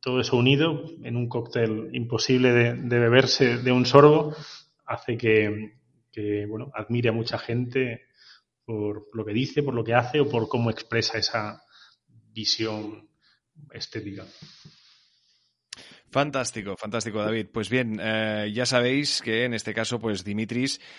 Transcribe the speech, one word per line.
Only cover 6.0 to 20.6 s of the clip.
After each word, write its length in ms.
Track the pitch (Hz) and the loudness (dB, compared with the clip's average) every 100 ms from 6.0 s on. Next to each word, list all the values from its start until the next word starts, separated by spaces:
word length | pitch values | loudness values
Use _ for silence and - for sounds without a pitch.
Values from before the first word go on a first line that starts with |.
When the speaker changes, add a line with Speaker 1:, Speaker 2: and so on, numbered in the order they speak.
| _ | _
Speaker 1:
que, 360 | - 104 104 104 | -8 -4 -4 -4
bueno, 240 | 110 127 | -8 -10
admire 360 | 107 107 120 117 | -12 -4 0 0
a 20 | |
mucha 260 | 113 113 123 | 0 -4 -6
gente 680 | - 120 123 131 127 113 _ _ - - _ _ | -4 -4 -2 -2 -2 -6 _ _ -20 -20 _ _
por 440 | - 110 104 104 - | -10 -4 -4 -6 -10
lo 140 | 117 107 | -8 -4
que 80 | |
dice, 280 | 107 135 147 | -2 -2 -2
por 120 | 139 | -2
lo 100 | 117 | -2
que 80 | 110 | 0
hace 280 | 120 120 151 | 0 2 0
o 80 | 143 | 2
por 180 | 120 110 | 0 0
cómo 220 | 123 117 | 0 0
expresa 480 | 110 - 117 107 113 | -2 -4 -2 -2 -4
esa 440 | - 117 104 104 _ _ - _ _ 117 110 | -4 -4 -6 -10 _ _ -20 _ _ _ _
visión 800 | 110 107 - 110 107 107 107 _ _ _ _ _ 156 143 | -8 -4 -2 -4 -4 -8 -14 _ _ _ _ _ -20 -20
estética. 520 | 110 - 110 98 95 95 - - - - _ _ _ _ _ _ _ _ _ _ - - - _ | -16 -12 -12 -10 -12 -16 -20 -20 -20 -20 _ _ _ _ _ _ _ _ _ _ -20 -20 -20 _
Speaker 2:
Fantástico, 640 | 135 147 139 120 113 98 92 | -2 -2 -2 -4 -8 -10 -10
fantástico, 460 | 107 113 107 107 | -6 -6 -4 -4
David. 240 | 107 113 104 | -2 -2 -4
Pues 200 | 117 104 | -6 -2
bien, 280 | 127 120 107 | -2 -2 -4
eh, 540 | 110 110 110 107 104 | -4 -2 -2 -4 -4
ya 140 | 107 123 | -4 0
sabéis 560 | 127 123 139 143 - | 2 2 0 -2 -4
que 240 | 113 113 123 | -2 0 0
en 80 | |
este 180 | 113 - | -2 -6
caso, 260 | 107 113 120 | -6 -4 -4
pues, 260 | 110 98 | -4 -4
Dimitris, 540 | 92 104 110 120 | -4 -6 -4 -4